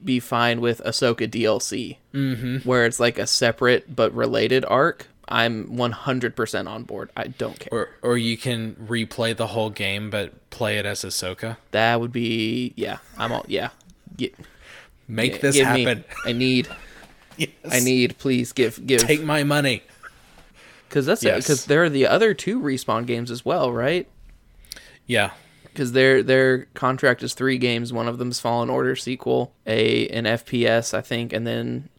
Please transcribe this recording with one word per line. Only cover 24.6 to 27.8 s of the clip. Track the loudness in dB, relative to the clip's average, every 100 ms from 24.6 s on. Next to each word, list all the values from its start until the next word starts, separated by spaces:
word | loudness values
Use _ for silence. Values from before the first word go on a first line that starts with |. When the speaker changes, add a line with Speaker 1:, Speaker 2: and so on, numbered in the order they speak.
| -20 -20 -20 -20 -2
Speaker 2:
Yeah. | 0 0 -4 -20 _ -14 -6
Speaker 1:
'Cause | 0
their, | 4 6 6
their | 6 4 4 2 -2
contract | -4 -2 2 2 2
is | -4 -2
three | 0 2
games. | 2 0